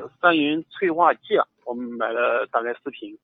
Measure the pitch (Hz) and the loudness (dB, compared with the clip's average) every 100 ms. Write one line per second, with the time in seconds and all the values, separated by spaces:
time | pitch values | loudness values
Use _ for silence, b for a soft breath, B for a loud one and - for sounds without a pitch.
0 | - - 175 165 147 156 - - 185 160 | -10 0 2 4 2 -2 -6 -4 -2 4
1 | 165 123 - 202 - _ 127 120 120 117 | 2 2 0 0 0 _ -10 -8 -8 -6
2 | 113 117 120 120 117 117 117 120 135 - | -4 0 0 0 -2 -2 -4 -6 -10 -12
3 | 104 107 | -16 -18